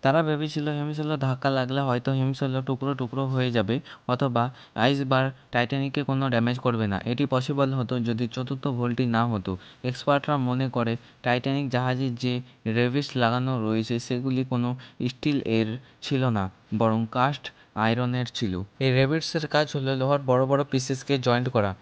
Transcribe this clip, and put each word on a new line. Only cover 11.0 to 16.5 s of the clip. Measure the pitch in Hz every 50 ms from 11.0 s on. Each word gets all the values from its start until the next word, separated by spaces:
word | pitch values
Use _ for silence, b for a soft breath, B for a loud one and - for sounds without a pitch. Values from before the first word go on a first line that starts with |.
| B B B B -
টাইটানিক | 123 123 123 120 135 135 143 143 131
জাহাজে | 113 123 127 127 127 127 135 135 120 120
যে | - 127 123 123 123 B B B B 113 110
রেভিস | 117 120 123 123 143 143 139 -
লাগানো | 127 120 113 117 123 127 131 131 123
রয়েছে | 110 107 110 113 110 - 123 117
সেগুলি | - - 127 123 127 135 131 127 131
কোনো | 127 131 123 120 123 123 127 B B B B - 123
স্টিল | 123 - - 151 147 139 - - 113 113
এর | 110 110 110 131 131 B B B -
ছিল | - 143 131 131 127
না, | 113 104 95 92